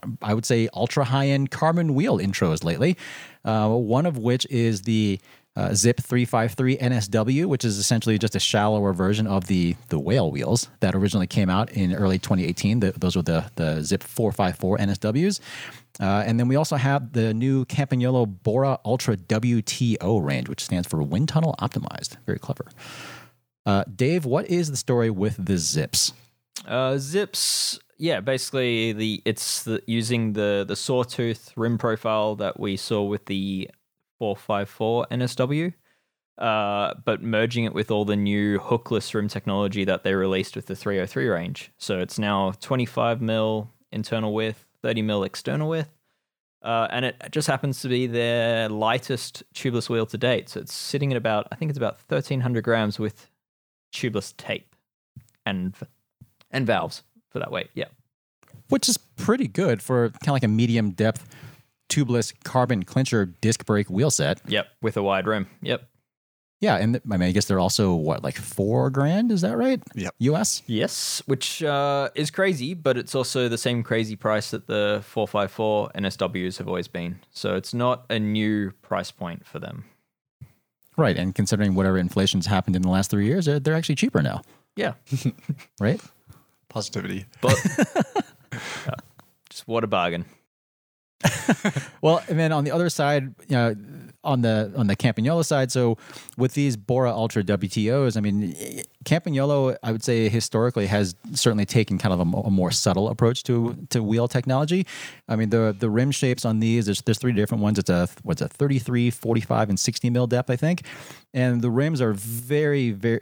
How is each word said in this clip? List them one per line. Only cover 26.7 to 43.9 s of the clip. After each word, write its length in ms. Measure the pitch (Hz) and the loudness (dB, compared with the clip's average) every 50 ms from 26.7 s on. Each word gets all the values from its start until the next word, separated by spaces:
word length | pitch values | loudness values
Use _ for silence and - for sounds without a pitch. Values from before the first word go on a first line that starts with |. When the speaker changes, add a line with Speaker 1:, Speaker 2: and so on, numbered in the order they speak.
| 110 123 131 131 135 139 | -2 -2 0 0 0 -2
Speaker 2:
Zips, 800 | 135 135 156 196 208 190 - - - - - - - - - - - _ _ - | -4 -2 -2 -2 -2 -2 -2 -2 -2 0 0 0 -2 -4 -4 -8 -12 _ _ -6
yeah, 240 | 151 165 156 101 | -2 -2 -2 -2
basically 720 | 98 131 135 131 - - - 135 127 123 117 113 113 113 110 | 0 0 0 0 -2 -2 -2 0 0 2 2 2 0 0 0
the, 280 | 104 110 110 107 - - | 0 -2 -2 -2 -2 -2
it's 380 | 110 107 - - - - - - | -2 -2 -2 -2 -4 -4 -4 -4
the, 200 | 113 110 - - | -4 -4 -4 -2
using 460 | - 113 117 110 113 123 117 113 110 | -2 -2 0 0 0 0 0 0 0
the, 320 | 104 107 104 104 101 98 101 | 0 0 0 2 2 0 0
the 120 | 98 101 - | -2 -4 -4
sawtooth 720 | - - 135 127 123 120 - - 123 117 110 - - - - - | -2 0 0 0 0 -2 -2 -2 -2 -2 -2 -4 -8 -12 -6 -2
rim 200 | 113 117 117 110 | 0 0 0 0
profile 600 | - 117 110 110 - 117 110 107 107 107 107 101 | 0 0 -2 0 -2 0 0 0 0 0 -2 -2
that 200 | 107 95 - - | -4 -4 -4 -4
we 200 | 107 104 98 92 | -4 -2 -2 -4
saw 260 | - - 117 104 104 | -2 -2 0 0 0
with 220 | 101 104 101 - | 0 -2 -4 -4
the 440 | - 98 95 98 98 95 95 92 - - _ _ _ _ _ _ _ _ - | -4 -4 -4 -2 -4 -4 -6 -6 -8 -12 _ _ _ _ _ _ _ _ -6
four 180 | 117 107 98 | -4 -4 -4
five 340 | - - - 110 101 101 101 | -4 -4 -2 -2 -2 -2 -4
four 380 | - - 113 110 113 120 123 - | -6 -2 0 0 2 0 0 -2
N 120 | 117 120 123 | -2 -2 -2
S 100 | 120 - | -2 -2
W, 380 | - 131 127 143 151 165 175 170 _ _ _ _ _ _ _ _ _ _ _ _ - | -2 -2 0 0 0 -2 -2 -4 _ _ _ _ _ _ _ _ _ _ _ _ -4
uh, 560 | - 117 110 107 104 101 101 101 101 - - - - | -2 0 0 0 0 0 0 0 0 -2 -4 -4 -2
but 180 | - 110 - - | -2 -2 -2 -2
merging 420 | 113 113 107 113 117 120 120 117 | 0 2 2 2 2 2 0 -2
it 80 | 107 - | 0 0
with 160 | 87 107 - | -2 -2 0
all 160 | 113 104 104 | 0 0 2
the 100 | 101 104 | 2 0
new 440 | 101 101 101 101 104 101 104 104 98 | 0 2 2 2 2 2 2 2 0
hookless 560 | - - 120 117 - - 120 107 - - - | 0 0 -2 -2 0 -2 -2 -2 -2 -2 -4
rim 120 | 110 104 104 | -4 -4 -4
technology 560 | - 98 - - 98 98 104 98 98 101 95 | -4 -6 -4 -2 -2 0 -2 -2 -2 -2 0
that 200 | 95 92 90 - | 0 0 0 0
they 100 | 98 95 | 0 0
released 420 | 98 92 95 95 95 92 - - | 0 2 0 0 0 -2 -4 -8
with 120 | - 113 - | -12 -10 -10
the 80 | 95 | -10
three 240 | - - 104 101 95 | -8 -4 -4 -2 -2
oh 80 | 90 98 | -2 -4
three 200 | - - 135 123 | -4 -2 -2 0
range. 440 | 101 85 85 92 104 - - - _ - | 0 -2 -2 -6 -8 -10 -14 -18 _ -12
So 200 | - - 107 90 | -8 -4 -4 -4
it's 200 | 90 87 - - | -4 -4 -4 -4
now 340 | 107 104 104 98 98 95 95 - | -2 0 0 2 0 -2 -2 -6
twenty-five 580 | - - 135 127 123 - - - 120 117 117 113 | -6 -4 -2 -2 -2 -2 -2 -2 0 0 0 -2
mil 520 | 117 113 110 110 110 110 110 107 107 117 - _ _ _ | -2 -2 0 0 0 0 -2 -2 -6 -8 -14 _ _ _